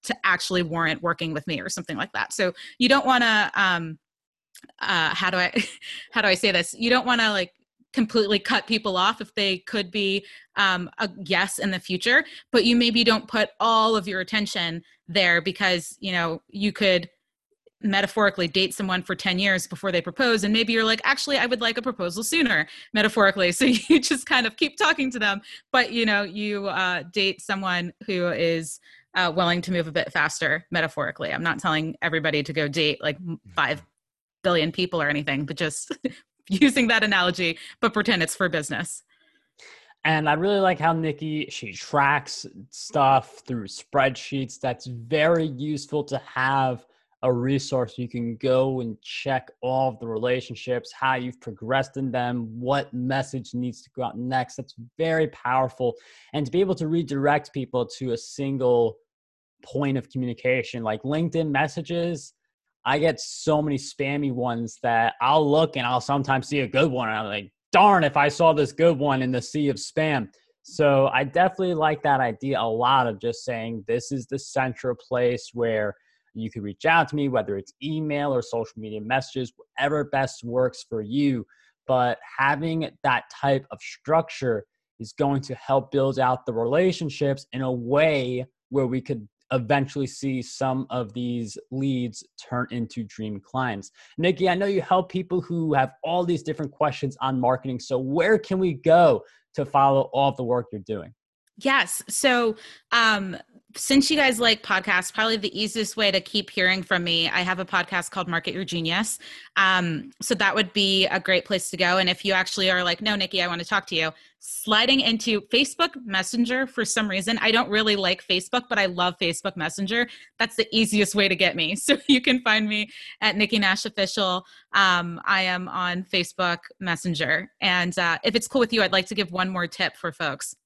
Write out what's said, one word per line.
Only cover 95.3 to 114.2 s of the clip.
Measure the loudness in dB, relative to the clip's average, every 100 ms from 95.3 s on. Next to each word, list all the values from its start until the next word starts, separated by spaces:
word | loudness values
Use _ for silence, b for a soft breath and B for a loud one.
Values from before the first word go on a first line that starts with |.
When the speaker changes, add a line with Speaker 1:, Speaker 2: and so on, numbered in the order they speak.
| -4
Speaker 2:
who | -2 -2 0
have | 2 0 -2
all | -2 0
these | 0 -2
different | -2 -6 -6
questions | 0 -2 0 -6 -2
on | -2 0
marketing. | 2 0 -2 -8
So | -4 -4
where | 0 0 4 2
can | 2 0
we | 0
go | 0 6 8 8 6 B B B
to | -6
follow | 0 4 6 4 2
all | 2 2
of | 2
the |
work | -2 -2 -2
you're | -12
doing? | -8 -8 -8 -18 _ _ _ -6
Speaker 1:
Yes. | 0 2 0 -4 -6
So, | 0 2 4 2 -2 B B _
um, | 2 4 2 -2 -10 -14 -20 _
since | -10 2 4 4
you | 4
guys | 2 4
like | 2 2
podcasts, | 0 -2 2 0 0
probably | -2 0 0
the | -2 -4
easiest | -4 -4 -6 0
way | 2
to | 2
keep | -2 -4 -4
hearing | 0 0 0
from | 0 0
me, | 0 0 0
I | 0
have | -2 -2
a |
podcast | -2 -2 -2 -4 -4
called | -6 -4
Market | -4 -4
Your | -6
Genius. | -6 -4 -2 -2 -2 -6 B B B 2
Um, | 4 4 0 -4 -8 -12
so | -4
that | 0 0
would | 0 -2
be | 0 2 2 2
a | 0
great | 0 0 0
place | -4 -4
to | 0
go. | 2 4
And | 2
if | 0
you | 0
actually | 0 0 0 2
are | 2
like, | 0 -2
"No, | -2 -2
Nikki, | -2 -2
I | -2
want | -4
to | -2
talk | -2 0
to |
you," | -2 -2 -4